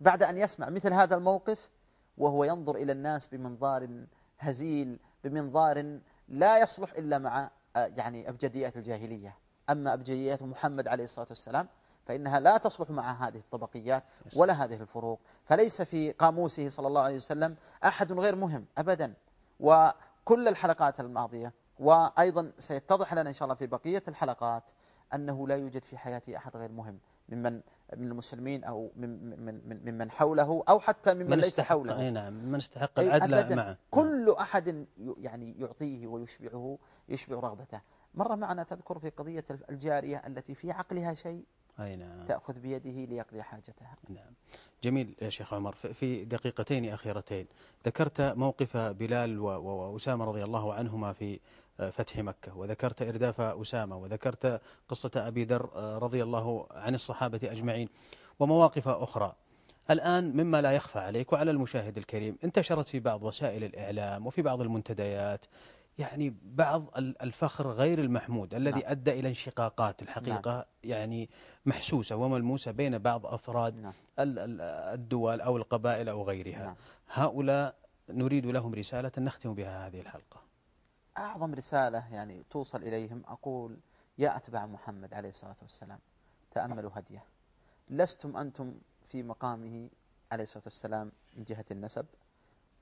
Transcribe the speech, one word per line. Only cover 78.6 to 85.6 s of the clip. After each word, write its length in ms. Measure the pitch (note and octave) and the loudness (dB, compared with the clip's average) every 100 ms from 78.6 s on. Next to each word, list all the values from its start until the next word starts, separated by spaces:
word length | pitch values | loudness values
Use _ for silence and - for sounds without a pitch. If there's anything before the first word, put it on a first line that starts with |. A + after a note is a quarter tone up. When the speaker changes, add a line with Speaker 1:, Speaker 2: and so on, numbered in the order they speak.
| A#2 | -2
Speaker 2:
رسالة 380 | G#2+ G2+ B2 B2+ C3 | -6 -6 -6 -6 -4
نختم 360 | C3 - - | -4 -4 -8
بها 320 | G2+ F#2+ F#2+ F#2+ | -6 -8 -8 -12
هذه 140 | F#2 | -14
الحلقة. 400 | - D2+ - - _ _ _ _ _ _ _ - | -14 -18 -20 -20 _ _ _ _ _ _ _ -10
Speaker 1:
أعظم 360 | G#3 F#3 D#3+ | -10 -6 -6
رسالة، 500 | C3+ - C#3+ B2+ A2+ A#2 | -6 0 2 2 0 -8
يعني، 320 | G#2+ G#2 F2+ - | -10 -12 -14 -10
توصل 320 | D3 C3+ C#3+ | -10 -8 -8
إليهم، 400 | A2+ A2+ A2 A#2+ - | -6 -6 -6 -12 -14
أقول: 480 | A#2+ C#3 B2+ A#2 A2+ _ _ _ - | -12 -10 -8 -10 -16 _ _ _ -2
"يا 180 | D3 - | 0 0
أتباع 300 | - A2+ G#2+ | -6 -8 -8
محمد 480 | G2 - G2+ F#2+ | -12 -14 -14 -14
عليه 160 | G2+ G2+ | -12 -12
الصلاة 260 | - G2 - | -14 -18 -20